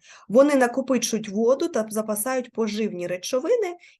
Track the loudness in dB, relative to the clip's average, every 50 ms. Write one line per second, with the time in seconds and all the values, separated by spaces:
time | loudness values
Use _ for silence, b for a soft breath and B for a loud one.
0 | B B B B B B 6 6 6 6 6 4 4 2 2 -2 -2 0 0 0
1 | 0 -2 -4 -4 -6 -6 -4 0 2 2 2 2 0 -2 -2 -2 -4 -2 -4 -6
2 | -4 -4 -4 -4 -4 -4 -4 -4 -4 -6 _ -4 -4 -4 -2 -4 -4 -4 -4 -6
3 | -6 -6 -8 -8 -6 -4 -4 -2 0 0 0 0 0 -2 -4 B B B B